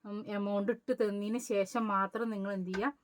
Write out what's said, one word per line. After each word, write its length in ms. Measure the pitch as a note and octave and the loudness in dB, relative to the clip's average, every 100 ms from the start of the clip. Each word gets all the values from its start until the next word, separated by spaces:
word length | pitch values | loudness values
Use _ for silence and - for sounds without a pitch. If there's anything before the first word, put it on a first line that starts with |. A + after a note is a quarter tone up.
| G#3+ | -6
ഉം, 120 | G#3 D4 D4+ | -8 -4 -2
എമൗണ്ട് 340 | G3+ G3+ G3+ A#3 | 0 2 2 0
ഇട്ട് 180 | - B3+ | -2 2
തന്നതിന് 400 | G#3 G3+ G#3 A#3+ - | 2 2 -2 -2 2
ശേഷം 320 | G3+ F#3+ A#3+ A3 G3 | 2 2 0 2 2
മാത്രം 320 | G3 G#3+ A3+ G#3 | 2 0 -2 -2
നിങ്ങൾ 160 | G3 G3 | -2 -2
എന്ത് 140 | F3+ | -2
ചെയ്യുക 200 | F#3 B3+ - | 0 -2 -4